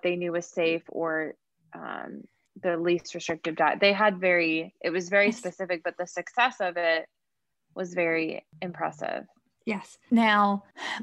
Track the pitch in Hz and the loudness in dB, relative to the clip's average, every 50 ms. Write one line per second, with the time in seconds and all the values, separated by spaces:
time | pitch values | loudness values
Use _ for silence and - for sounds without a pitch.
0 | - 180 175 175 175 170 170 175 170 - - 185 165 165 165 165 - - - - | -2 -2 -2 0 -2 -2 -2 -4 -4 -4 -2 0 2 2 0 0 -4 -6 -6 -4
1 | 165 160 160 160 156 147 - - _ _ _ _ _ _ - - - - - - | -2 -2 -2 -2 -2 -4 -6 -12 _ _ _ _ _ _ -16 -12 -10 -10 -8 -8
2 | - - - - - - _ _ _ _ _ 190 - 185 170 165 170 175 175 170 | -8 -10 -12 -14 -16 -20 _ _ _ _ _ -6 -2 -2 -2 0 2 2 2 2
3 | - - - 170 - - 165 156 - 170 160 - 160 147 - 190 208 202 202 190 | 0 -6 -10 -8 -6 -6 -6 -4 -4 -6 0 2 2 2 4 4 4 4 4 6
4 | 214 214 190 180 185 185 175 175 165 160 160 160 165 190 - _ - 175 165 185 | 4 2 2 2 2 4 4 4 4 2 0 0 -2 -6 -10 _ -4 -2 -2 -2
5 | 175 175 202 202 202 208 226 - - 180 170 - 190 175 180 160 - 175 - - | -2 2 4 4 4 4 2 -2 -6 -8 -6 -6 -4 -4 -4 -2 -2 -4 -4 -4
6 | 180 - - 180 175 - - 240 240 254 240 - 196 180 170 175 175 165 165 160 | -8 -6 -6 -8 -10 -4 0 0 0 0 0 -2 -4 -4 -2 0 0 2 2 0
7 | - - _ _ _ _ _ _ _ _ _ _ _ _ _ 180 185 175 175 180 | -2 -6 _ _ _ _ _ _ _ _ _ _ _ _ _ -8 -8 -4 -2 0
8 | 170 165 165 165 160 160 - - - _ - 156 190 180 170 - 160 160 156 - | 0 2 2 0 0 -2 -4 -8 -12 _ -14 -10 -10 -10 -6 -4 -4 -6 -4 -6
9 | - - - - - - _ _ _ _ _ _ _ 226 - 196 - - - _ | -6 -6 -6 -6 -8 -12 _ _ _ _ _ _ _ -6 -6 -6 -6 -12 -20 _
10 | _ _ 240 226 226 214 208 208 208 202 202 202 - _ _ - - - - - | _ _ 4 6 6 6 6 6 6 4 2 0 -4 _ _ -12 -8 -8 -8 -6